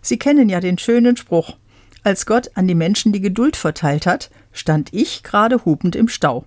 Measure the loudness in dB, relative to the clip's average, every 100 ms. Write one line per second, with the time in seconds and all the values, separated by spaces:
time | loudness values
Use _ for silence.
0 | -2 -2 2 4 4 2 -2 -2 0 2
1 | 4 2 0 -2 -2 -12 _ _ _ -6
2 | -4 -2 0 -2 -2 -2 0 2 0 0
3 | 0 0 -2 0 -2 0 -6 -2 -2 0
4 | 0 -2 -4 _ _ -10 -2 -2 -2 -2
5 | -4 -4 -4 0 2 2 0 0 -2 0
6 | -2 0 -2 -2